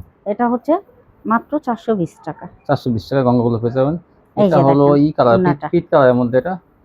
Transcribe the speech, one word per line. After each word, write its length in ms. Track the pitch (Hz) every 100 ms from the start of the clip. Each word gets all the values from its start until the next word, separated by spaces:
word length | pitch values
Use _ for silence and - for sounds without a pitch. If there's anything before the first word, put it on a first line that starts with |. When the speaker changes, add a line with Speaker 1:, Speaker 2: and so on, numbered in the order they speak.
| - _ 196
Speaker 1:
এটা 200 | 208 240
হচ্ছে 240 | 240 - 349 - _ _ _ -
মাত্র 260 | 233 - 302
চারশো 320 | - 220 - 214
বিশ 180 | 165 _ -
টাকা। 200 | 147 175 _ -
Speaker 2:
চারশো 220 | 135 127
বিশ 140 | 110 -
টাকা 140 | 135
গঙ্গাগুলো 340 | 123 123 117 113
পেয়ে 160 | 117 127
যাবেন। 180 | 139 170 _ _ _ -
Speaker 1:
এই 100 | 202
Speaker 2:
এটা 100 | 151
Speaker 1:
যে 60 |
Speaker 2:
হলো 220 | 139 139 143
Speaker 1:
দেখেন, 200 | 143 151
Speaker 2:
ই 20 |
কালার, 260 | 147 120 117
Speaker 1:
ওনাটা। 300 | 180 151 151
Speaker 2:
পিট, 40 |
পিট 140 | 170 170
কালারের 260 | 156 127 123
মধ্যে 160 | 123 127
এটা। 160 | 170 185 _ _